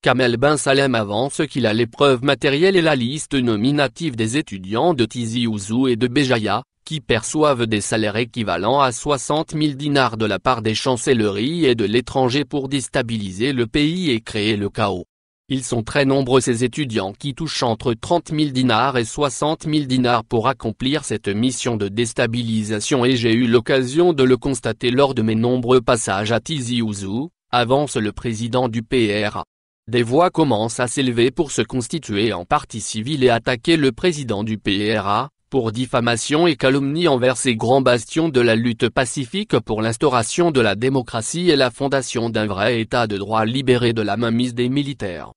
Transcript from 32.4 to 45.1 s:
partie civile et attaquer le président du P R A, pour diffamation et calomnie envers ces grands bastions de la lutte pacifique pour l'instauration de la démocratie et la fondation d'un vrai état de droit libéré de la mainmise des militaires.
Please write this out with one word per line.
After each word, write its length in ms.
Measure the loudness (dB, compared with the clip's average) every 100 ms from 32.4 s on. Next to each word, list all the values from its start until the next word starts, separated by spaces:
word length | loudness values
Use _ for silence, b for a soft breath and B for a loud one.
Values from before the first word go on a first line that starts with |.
partie 380 | -2 -2 -2 -12
civile 420 | -8 -8 -6 2
et 60 | 4
attaquer 480 | 4 0 -4 0 2
le 120 | 2
président 540 | 0 -2 -2 -4 -4
du 140 | -4 -4
P 360 | -2 -2 0 -2
R 80 | 0
A, 240 | -2 -2 _ _
pour 240 | -2 -2
diffamation 760 | -4 -2 0 0 -2 0 2 2
et 100 | 4
calomnie 520 | 2 2 0 0 2
envers 300 | 4 2 2
ces 180 | 0 0
grands 240 | 2 4
bastions 480 | 4 2 0 -2 0
de 140 | 2
la 120 | 4
lutte 360 | 2 0 0 -2
pacifique 680 | 0 -2 -4 -6 -6 0 -2
pour 200 | 0 -2
l'instauration 720 | -2 0 2 2 0 2 2
de 100 | 4
la 140 | 2
démocratie 760 | 2 0 0 -2 -6 -6 -2 2
et 80 | 4
la 140 | 2
fondation 580 | 0 -2 -2 -2 -4 -2
d'un 160 | -2
vrai 380 | -2 0 0 0
état 240 | 0 -2 0
de 100 | -2
droit 300 | -2 -2 0
libéré 480 | -2 2 2 2
de 80 | 0
la 160 | -2 -2
mainmise 360 | 0 0 -2
des 140 | -2 -2
militaires. 640 | -2 -4 -6 -8